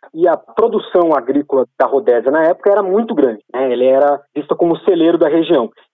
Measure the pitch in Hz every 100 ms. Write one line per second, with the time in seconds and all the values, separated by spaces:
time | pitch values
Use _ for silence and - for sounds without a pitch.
0 | - 160 175 156 - - 226 208 - 185
1 | 165 143 127 143 143 135 120 - 123 131
2 | 120 120 127 156 160 180 202 202 190 202
3 | 226 175 131 107 _ 127 131 123 131 135
4 | 143 143 _ 147 143 160 170 160 - 170
5 | 165 170 160 165 165 151 113 _ _